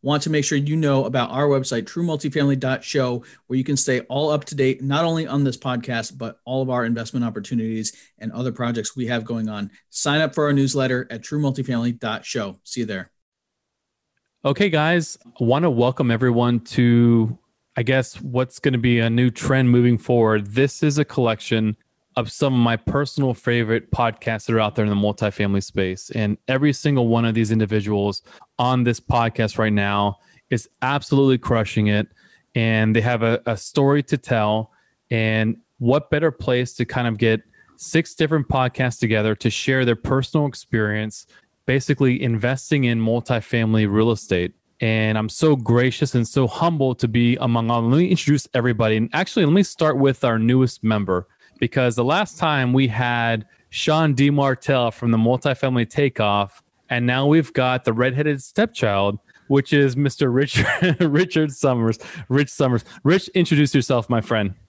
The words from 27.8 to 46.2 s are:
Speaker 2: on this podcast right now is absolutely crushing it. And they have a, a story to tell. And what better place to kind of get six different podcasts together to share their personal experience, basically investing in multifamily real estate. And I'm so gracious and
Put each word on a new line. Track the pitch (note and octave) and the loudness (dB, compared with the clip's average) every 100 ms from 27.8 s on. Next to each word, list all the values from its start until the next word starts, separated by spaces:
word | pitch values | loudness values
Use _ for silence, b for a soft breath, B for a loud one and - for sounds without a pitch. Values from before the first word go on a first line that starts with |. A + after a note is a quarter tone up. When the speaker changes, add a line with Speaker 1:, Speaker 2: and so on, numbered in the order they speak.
| G2+ G#2 G2+ G2 B B B - | 0 -2 -2 -4 B B B -2
Speaker 2:
on | B2 B2+ | 0 2
this | A#2+ A#2 | 0 -2
podcast | - A#2+ A2+ - G#2+ - | -2 0 0 0 -4 0
right | A2 | 0
now | G#2 G2+ G2+ G2+ G2 b b _ | 2 0 0 -2 -4 b b _
is | B2 - _ | -6 -6 _
absolutely | B2+ C#3+ - C#3 C3+ B2+ | -2 -2 0 2 4 2
crushing | - A#2 G#2+ - G#2 | 2 0 0 0 0
it. | G#2 - b b b b | 0 -2 b b b b
And | B2 A2+ A2 A2 A2 | -2 0 2 2 2
they | |
have | A2+ A#2+ | 0 0
a, | A2+ A#2 | 0 0
a | - | -4
story | G#2+ - - C#3 C#3+ | -6 -4 0 2 2
to | C#3 C3+ | 0 -6
tell. | - A#2 G#2+ G#2+ A2+ _ _ _ _ | -2 0 0 -2 -4 _ _ _ _
And | A2+ A2 A2 A2 A2+ _ _ | -2 0 0 -2 -4 _ _
what | A#2 C#3+ - | 0 0 0
better | D3 D#3+ | -2 -2
place | B2 - B2 B2+ - | -2 -2 -2 -2 -6
to | A#2+ | -4
kind | - A#2+ | -2 -2
of | G#2+ | 0
get | A2+ A2 _ b b b | 2 2 _ b b b
six | - E3 D#3+ | -2 -2 -2
different | - D#3 D#3 C#3 | -2 0 0 0
podcasts | C3+ B2+ - B2+ - | 0 0 0 -4 -2
together | A2+ A2 G#2+ | 0 0 0
to | G#2+ A2+ | 0 -2
share | - - C3 | -2 0 0
their | B2 | 2
personal | A#2 - C3 C3 D#3 D3 | 0 0 -2 0 -2 -2
experience, | - - A2+ G#2+ G#2+ A2 - - b b _ - | -6 -4 -2 0 -2 -6 -10 -20 b b _ -2
basically | C3+ - C#3+ C3+ B2+ | -2 0 2 2 2
investing | C3 A2+ A#2+ C3+ - D3 | -2 0 -2 -4 -2 0
in | B2 A#2 | 2 0
multifamily | A2+ A#2 - A#2+ - A#2 A2 A2 G#2+ | 0 -2 -2 -4 -2 -2 2 2 2
real | G#2 A2+ | 2 2
estate. | G#2+ - F#2 F2 _ _ _ | 0 -2 -2 -2 _ _ _
And | A2+ A2 A2 G#2+ | -2 0 0 -2
I'm | A2 | -4
so | - D#3+ | 0 2
gracious | C#3+ A2+ A#2+ B2+ - D3 | 2 2 2 2 0 -2
and | B2 | 0